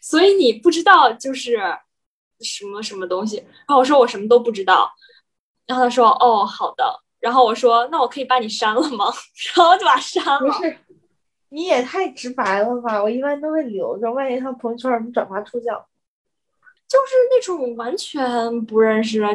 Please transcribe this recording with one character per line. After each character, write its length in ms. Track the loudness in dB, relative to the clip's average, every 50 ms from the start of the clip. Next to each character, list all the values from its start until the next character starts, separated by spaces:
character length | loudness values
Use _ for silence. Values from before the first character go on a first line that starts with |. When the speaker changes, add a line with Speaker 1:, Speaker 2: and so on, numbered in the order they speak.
Speaker 1:
“所 220 | -8 -2 2 4 4
以 120 | 6 6
你 180 | 6 4 2 2
不 180 | 2 2 2
知 120 | 2 4 4
道 300 | 6 6 6 6 4 2
就 200 | -2 -6 -8 -8
是 260 | -8 -4 -4 -4 -2 -2 -4 -6 -8 _ _ _ _ _ _ _ _ _ _ _ _
什 260 | -12 -12 -12 -12 -12
么 160 | -12 -12 -12 -12
什 120 | -12 -10
么 120 | -10 -8
东 200 | -6 -6 -4 -4
西。” 120 | -6 -8 -10 -12 _ _ _ _
然 20 | 2
后 100 | 4 4
我 60 | 4
说 120 | 6 6 4
，“我 60 | 4
什 120 | 4 0 -4
么 100 | 2 4
都 100 | 4 4
不 140 | 4 0 -4
知 100 | -2 0
道。” 300 | 2 4 4 2 0 -4 _ _ _ _ _ _ _ _ _ _ _ _ _ _
然 140 | -6 -2 0
后 60 | 0
他 40 | 2
说 200 | 2 4 4 4 4 4
，“哦， 240 | 4 4 4 2 0
好 300 | -2 -4 -6 -8 -6 -4
的。” 280 | -4 -4 -4 -4 -6 _ _ _ _
然 140 | -6 0 2
后 120 | 4 4
我 100 | 4 2
说 340 | 2 2 2 2 2 2 0
，“那 80 | -2 -2
我 80 | -2
可 140 | -2 -4 -6
以 40 | -4
把 140 | -2 0 0
你 80 | 0
删 280 | -2 -4 -4 -2 -2 0
了 160 | 0 -2 -2
吗？” 160 | -2 -2 -2 -2 -2 -6 -12 -20 _ -14
<laughs> 140 | -12 -4 2
然 80 | 4 6
后 60 | 6
我 80 | 6 4
就 80 | 4
把 80 | 2 2
他 60 | 2
删 220 | 0 -4 -6 -4 -2
了。 160 | 0 0 0
Speaker 2:
不 120 | 0 -2 -2
是， 260 | -2 -4 -6 -6 -8 _ _ _ _ _ _ _ _ _ _ _ _ _ _
你 160 | -12 -10 -4
也 180 | -2 0 0 -2
太 260 | -2 -4 -4 -4 -4
直 180 | -6 -10 -14 -10
白 300 | -8 -4 -2 -2 0 0
了 220 | 0 -2 -2 -4 -4
吧！ 200 | -4 -2 -2 -2
我 60 | -2
一 140 | -2 -2 -4
般 180 | -4 -4 -4
都 100 | -4 -4
会 120 | -4 -4 -4
留 340 | -4 -6 -6 -6 -6 -6 -6
着， 140 | -6 -6 -4
万 180 | -4 -4 -4
一 80 | -6 -6
他 120 | -6 -8 -10
朋 200 | -8 -8 -8 -8
友 40 |
圈 140 | -6 -4 -4 -4
什 60 | -4
么 120 | -4 -4 -4
转 140 | -4 -4 -4
发 120 | -6 -10 -10
抽 160 | -8 -10 -8
奖。 260 | -8 -6 -8 -8 -12 _ _ _ _ _ _ _ _ _ _ _ _ _ _ _ _ _ _ _ _ 0
Speaker 1:
就 100 | 2 2 2
是 80 | 2 2 2 4 4
那 100 | 2 2
种 340 | 2 0 -4 -6 -6 -6 -6
完 200 | -8 -8 -8 -8
全 680 | -8 -8 -8 -6 -4 -2 -2 -2 -2 -2 -2 -4 -6 -6
不 120 | -2 0 2
认 240 | 2 4 2 0 0
识， 200 | 0 -2 -2 -2 -2